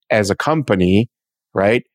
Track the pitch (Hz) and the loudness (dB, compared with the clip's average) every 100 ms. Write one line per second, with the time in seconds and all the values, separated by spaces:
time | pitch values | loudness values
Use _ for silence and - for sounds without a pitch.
0 | _ 110 98 - - 156 139 98 90 98 | _ -2 0 -2 -2 -2 0 0 2 0
1 | 117 _ _ _ _ - 101 123 - | -2 _ _ _ _ -2 0 0 -4